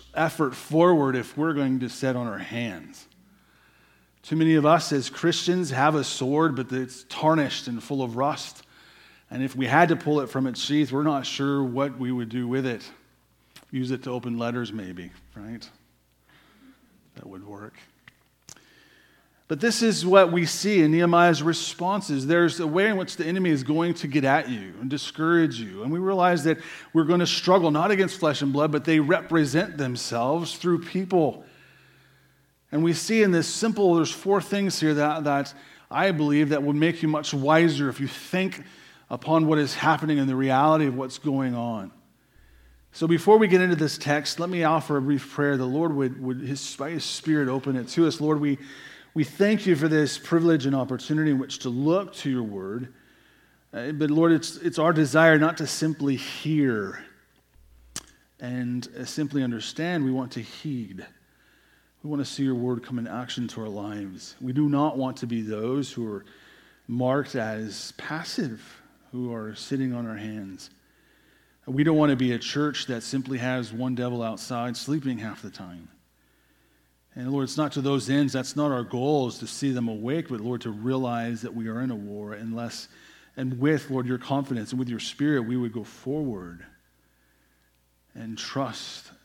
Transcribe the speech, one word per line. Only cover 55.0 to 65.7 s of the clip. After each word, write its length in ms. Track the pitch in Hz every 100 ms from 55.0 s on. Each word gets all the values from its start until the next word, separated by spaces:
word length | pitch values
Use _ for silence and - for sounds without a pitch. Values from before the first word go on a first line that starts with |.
| 139 156 165 156
not 200 | 160 165
to 100 | 143
simply 480 | - 160 147 139
hear 880 | 123 - - 151 156 135 110 98 80 - _ _ _ _ _ _ _ _ - - _ _ _
and, 480 | 127 127 123 123 - -
uh, 60 |
simply 400 | 120 - 143 139
understand. 600 | 127 113 - - 170 175
We 60 | 131
want 200 | 131 127
to 60 | 123
heed. 640 | 110 - 151 127 101 92 - _ _ _ _ _ _ _ _ _
We 60 | 151
want 160 | 143
to 0 |
see 180 | 127 -
your 120 | 135
word 280 | 123 123 120
come 160 | - 120
in 80 | 117
action 420 | 113 123 123 113
to 120 | 113
our 40 | 107
lives. 680 | 101 104 104 98 92 - -
We 140 | 127
do 160 | 139 147
not 280 | 143 151 131
want 200 | 131 127
to 100 | 117
be 140 | 117
those 500 | 107 107 117